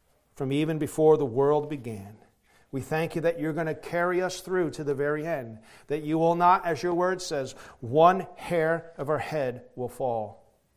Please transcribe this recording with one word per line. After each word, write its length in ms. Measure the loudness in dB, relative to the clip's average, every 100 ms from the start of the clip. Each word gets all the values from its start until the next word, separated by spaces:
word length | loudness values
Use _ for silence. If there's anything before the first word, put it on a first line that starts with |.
| _ _ _ -8
from 160 | -4
even 260 | 0 0 -2
before 380 | -4 4 6 6
the 100 | 4
world 420 | 2 4 2 0
began. 480 | -8 -10 -12 -14 -20 _ _ _ _ _
We 80 | -10
thank 360 | -4 -2 -2 0
you 60 |
that 180 | -2 0
you're 120 | -4
gonna 220 | -2 -4
carry 480 | -6 -6 -2 0 0
us 180 | -2 -6
through 300 | -4 -2 -2
to 120 | -4
the 100 | -4
very 320 | -2 -2 -2 -4
end, 320 | -6 -6 -14 -20 -20 -6
that 140 | -6
you 160 | -2 2
will 180 | 2 4
not, 280 | 6 6
as 180 | 2 -2
your 120 | 0
word 260 | 0 0 -2
says, 340 | -4 -6 -6 -10 -20 -14
one 460 | -2 6 8 6 -2 -12
hair 560 | -4 0 2 0 -4 -10
of 120 | -4
our 100 | -2
head 460 | -2 -2 -2 -4 -14
will 140 | -10 -10
fall. 680 | -4 -4 -4 -6 -14 _ _ _